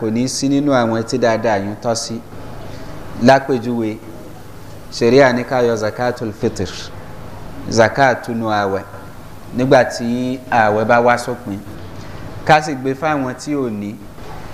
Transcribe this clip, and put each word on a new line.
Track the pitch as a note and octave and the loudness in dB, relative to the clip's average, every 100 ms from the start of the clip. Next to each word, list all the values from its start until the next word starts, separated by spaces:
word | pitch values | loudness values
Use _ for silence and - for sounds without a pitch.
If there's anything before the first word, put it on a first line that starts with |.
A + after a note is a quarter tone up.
kò | A2+ | -2
ní | A2+ B2+ | 0 0
sí | - C#3 | 0 2
nínú | C#3 D3 | 2 4
àwọn | C3 A#2 A2+ | 4 4 0
tí | A2+ B2+ | -2 0
dáadáa | A#2 A2 A2+ G#2 | 2 2 2 0
yìí | G2+ G#2 | -2 -4
tọ́ | B2 | -2
sí. | A2+ - A2+ - - - - - - - - - - | -2 -4 -8 -10 -14 -12 -12 -12 -12 -12 -12 -12 2
Lápèjúwe, | A#2+ C3+ C3+ C3 A#2 A#2+ A2 A2+ - - - - - - - - - | 6 6 4 0 0 -2 -2 -4 -12 -16 -16 -18 -18 -16 -16 -16 -14
ṣẹ̀ríà | - A#2 C3 C3+ | 2 6 8 8
ní | B2 | 4
ká | A#2+ B2+ | 0 2
yọ | A#2+ A2+ | 2 2
zakatul | G#2+ G#2 B2 A#2+ A2+ | -2 -2 -2 -2 -6
fitr, | G2 A2+ - F2+ - - - - - - - - - - | -2 -2 -2 -6 -6 -12 -12 -14 -14 -14 -14 -14 -12 -2
zakat | A2 A2 - C3+ A#2 - | 4 4 6 4 4 -2
tunu | A#2 A2+ | -4 0
àwẹ̀, | G#2 G2 F#2+ - - - - - - - A#2 | 0 0 -2 -6 -14 -16 -16 -16 -16 -8 -2
nígbà | C3 C3+ | 6 6
tí | B2 - A#2 B2 B2+ C3 - | 6 0 -2 -2 -2 -4 0
àwẹ̀ | A#2+ G#2+ G#2+ | 2 4 4
bá | A2 A#2+ | 4 6
wá | A#2+ A#2 | 6 2
sópin. | - B2 G#2+ G2+ - - - - - - - - | 0 -6 -6 -8 -8 -14 -14 -14 -14 -14 -12 -6
Ká | - F3 | 4 4
sì | D#3 | 4
gbé | C3+ C3+ | -2 -2
fáwọn | C3+ D#3 D3 B2+ | -2 0 0 -2
tí | A#2+ D3+ | -6 -4
ò | D3 B2+ | -2 -2
ní. | G#2+ G2+ - - - - - - | -4 -6 -8 -14 -14 -12 -12 -12